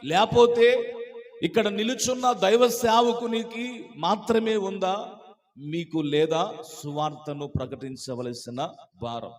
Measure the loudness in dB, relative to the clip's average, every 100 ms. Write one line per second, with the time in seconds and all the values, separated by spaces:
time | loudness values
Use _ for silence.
0 | 2 2 4 8 6 8 6 6 -2 -8
1 | -12 -14 -18 -6 0 2 0 0 -2 -2
2 | -2 0 0 2 4 6 4 2 4 4
3 | 4 0 -2 -4 -4 -8 -8 -8 -14 -4
4 | -2 -2 2 0 2 -2 -2 -2 -2 -2
5 | -6 -16 -20 -20 _ -16 -8 -6 -4 -4
6 | 0 2 2 2 -2 -6 -16 -12 -8 -4
7 | -4 -6 -10 -8 -6 -6 -6 -8 -12 -12
8 | -10 -8 -8 -10 -10 -8 -8 -10 -20 _
9 | -10 -8 -12